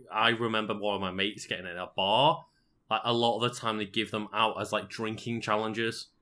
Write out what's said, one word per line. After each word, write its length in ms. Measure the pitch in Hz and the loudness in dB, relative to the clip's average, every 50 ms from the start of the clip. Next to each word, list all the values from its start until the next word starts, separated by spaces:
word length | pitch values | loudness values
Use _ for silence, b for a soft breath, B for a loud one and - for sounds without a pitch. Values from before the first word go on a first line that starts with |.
| - - | -14 -6
I 180 | 85 107 110 117 | 0 4 4 4
remember 440 | 117 113 120 113 110 110 110 104 110 104 | 4 4 2 0 0 0 0 0 -2 -2
one 180 | 101 104 101 | 0 0 0
of 60 | 95 | 0
my 100 | 98 92 | -2 -2
mates 360 | 90 95 98 104 104 - - - | -2 0 -2 -2 -2 -4 -8 -8
getting 180 | 107 87 90 | -6 -6 -6
in 120 | 92 85 90 | -8 -8 -8
a 100 | 92 - - | -8 -6 -4
bar. 500 | - 95 98 104 117 135 156 160 - - _ _ _ _ _ _ _ _ - | 0 2 4 6 6 6 6 4 2 -2 _ _ _ _ _ _ _ _ -2
Like, 120 | 110 110 - | -2 0 0
a 80 | 117 117 | 0 2
lot 240 | 117 117 117 113 107 | 4 4 2 2 2
of 100 | 120 120 | 0 -2
the 80 | 120 - | -2 -4
time 180 | - 117 110 107 | -4 -4 -2 -2
they 80 | 104 | -4
give 260 | 98 98 110 107 - | -4 -2 -4 -4 -2
them 160 | - 110 107 101 - | -4 -6 -6 -4 0
out 260 | 104 113 110 - 92 | 2 2 2 2 -2
as, 100 | 104 104 - | -4 -2 -2
like, 160 | 104 92 98 | -2 -4 -4
drinking 520 | - - 113 110 110 110 - 117 117 113 | -8 -6 -6 -6 -6 -6 -6 -6 -6 -4
challenges. 680 | 110 113 107 107 110 110 110 113 113 113 113 - - - _ _ | -2 0 0 0 0 0 -2 -2 -2 -2 -4 -6 -10 -14 _ _